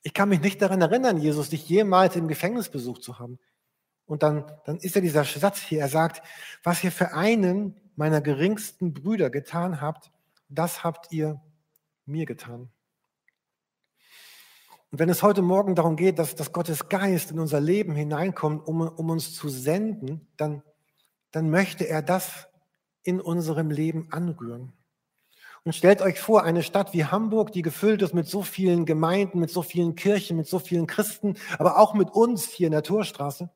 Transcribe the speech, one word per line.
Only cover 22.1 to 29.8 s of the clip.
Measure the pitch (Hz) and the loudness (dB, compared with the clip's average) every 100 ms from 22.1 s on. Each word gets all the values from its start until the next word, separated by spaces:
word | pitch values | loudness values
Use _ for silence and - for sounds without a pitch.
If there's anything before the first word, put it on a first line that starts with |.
| 185 - - - _ _ _ _ _ | -2 -2 -14 -20 _ _ _ _ _
in | - 185 | -4 -4
unserem | 170 170 160 156 156 | -2 -4 -2 -2 -2
Leben | 147 156 160 160 | -2 -2 -4 -6
anrühren. | 160 175 151 117 120 127 _ _ _ _ _ _ _ - - | -6 -6 -6 -10 -12 -16 _ _ _ _ _ _ _ -20 -10
Und | 170 160 | -8 4
stellt | 180 196 | 6 6
euch | 190 - | 4 0
vor, | - 220 | 4 4
eine | 165 170 | 6 0
Stadt | 160 202 196 | 0 0 0
wie | 170 | 0
Hamburg, | 147 196 220 220 214 | 0 0 0 0 0
die | 185 | -2
gefüllt | 165 - 208 214 | -4 0 2 2
ist | 185 | 2
mit | 170 151 | 0 -2
so | 202 | -6
vielen | 185 - 190 175 160 | -6 0 2 2 2
Gemeinden, | 156 160 190 196 185 | 2 2 2 0 0
mit | 165 | -2
so | 180 | -2
vielen | 165 175 | -4 -2